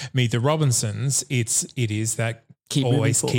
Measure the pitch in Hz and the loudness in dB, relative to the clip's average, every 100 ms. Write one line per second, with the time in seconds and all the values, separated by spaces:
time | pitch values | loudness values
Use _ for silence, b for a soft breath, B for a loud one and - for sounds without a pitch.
0 | 135 131 120 120 131 156 143 117 113 104 | -4 0 2 2 2 2 2 2 -2 -4
1 | 131 131 - 127 113 - 175 - 117 107 | -2 -2 -2 -2 0 -2 -4 -4 -2 -2
2 | 110 - 117 117 _ - _ 147 127 117 | -2 -2 -4 -6 _ -20 _ 0 2 2
3 | 110 113 - | 2 2 0